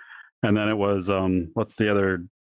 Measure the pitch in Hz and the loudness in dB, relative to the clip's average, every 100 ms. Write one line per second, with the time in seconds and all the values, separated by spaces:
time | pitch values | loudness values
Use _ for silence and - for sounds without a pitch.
0 | - - - _ 107 107 107 107 101 98 | -20 -20 -20 _ 0 2 0 0 0 0
1 | 90 95 95 92 82 117 107 - 107 101 | 0 0 2 0 -2 -4 -4 -2 0 2
2 | 95 90 90 _ _ | 2 -2 -6 _ _